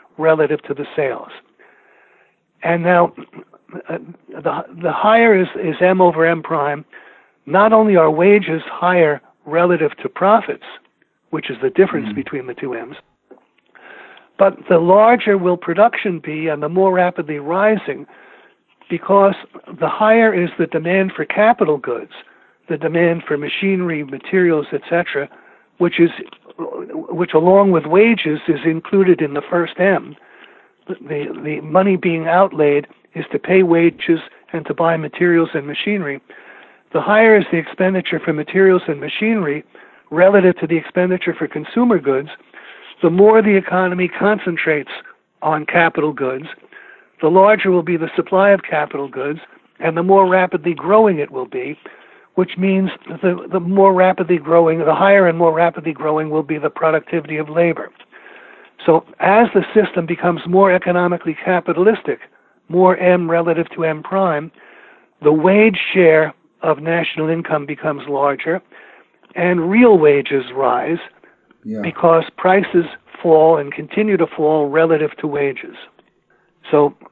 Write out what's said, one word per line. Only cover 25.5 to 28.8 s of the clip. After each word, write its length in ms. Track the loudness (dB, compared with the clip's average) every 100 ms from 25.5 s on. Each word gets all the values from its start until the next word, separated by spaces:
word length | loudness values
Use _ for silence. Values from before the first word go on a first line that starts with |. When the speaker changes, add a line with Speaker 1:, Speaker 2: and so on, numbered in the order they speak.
| _ _ _
Speaker 1:
which 220 | -2 2
is, 100 | 0 0 -16 -20 -20 -14
which 760 | -12 -12 -12 -14 -10 -6 0
along 380 | 2 6 6 6
with 140 | 2 2
wages 540 | 4 4 2 -2 -4 -4
is 120 | -2 -2
included 560 | -4